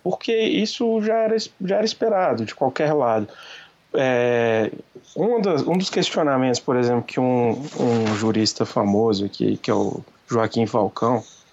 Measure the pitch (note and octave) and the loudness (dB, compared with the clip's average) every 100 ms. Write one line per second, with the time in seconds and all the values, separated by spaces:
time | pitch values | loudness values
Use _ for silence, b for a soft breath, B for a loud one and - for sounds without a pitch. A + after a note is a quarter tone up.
0 | F3+ - - A3+ A3 - G#3+ - A#3 A3+ | -6 -4 -2 0 0 0 -2 -2 0 0
1 | G#3+ A3+ A3 A3 - - F#3 G3+ A3 - | 0 0 0 0 -4 -8 -2 0 0 -2
2 | A3+ G3 E3+ A#2 A2 - C3 C3 D3+ D3+ | 0 2 0 0 -4 -2 -2 0 0 2
3 | A#2+ A2 G#2 B B B B _ _ - | 2 0 -2 B B B B _ _ -2
4 | C3 B2 B2 A#2+ A#2 A2 A2 - - - | 0 2 2 2 2 2 0 -4 -18 -20
5 | - - G3+ A#3+ G3 D3 C#3+ F3+ F#3+ F#3+ | -12 -2 0 0 2 0 0 0 0 -2
6 | - G3 D3+ C3 C3 B2 - B2 A#2+ A#2+ | -2 0 0 2 2 0 0 0 2 0
7 | A#2 - B2+ B2 A#2 A2+ D3+ - B2+ A#2 | -2 -2 0 2 2 0 -6 -2 0 2
8 | A2 G#2 A2 A2 G#2+ - A2 B2 G2+ G2+ | 2 0 0 2 0 0 -2 0 2 2
9 | A2+ G2+ G2+ - A2 G2+ - G#2 G2+ F#2+ | 2 0 -2 -2 -2 -2 0 0 0 -4
10 | - _ - A#2 A2 A#2 A2 A#2 F#2+ - | -12 _ -4 0 0 0 0 2 0 0
11 | A#2+ A#2+ - B B | 0 0 -4 B B